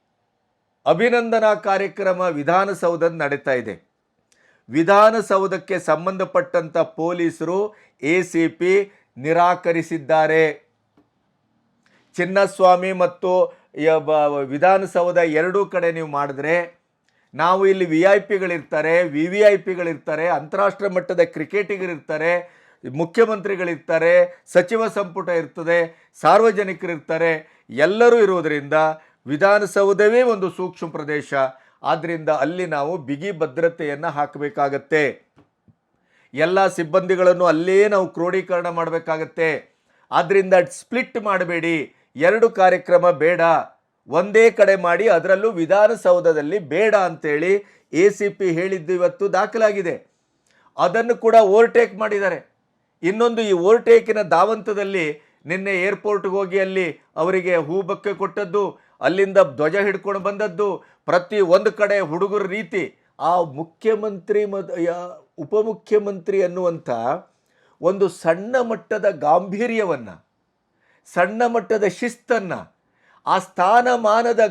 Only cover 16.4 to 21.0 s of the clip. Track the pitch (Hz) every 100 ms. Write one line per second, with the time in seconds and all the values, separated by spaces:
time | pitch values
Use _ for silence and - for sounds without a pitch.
16.4 | 147 175 170 - _ _ _ _ _ 131
17.4 | 170 190 196 190 175 156 185 202 - 196
18.4 | 185 170 - 156 156 170 170 147 170 202
19.4 | 208 196 196 180 170 147 - 156 170 160
20.4 | 156 185 202 190 202 180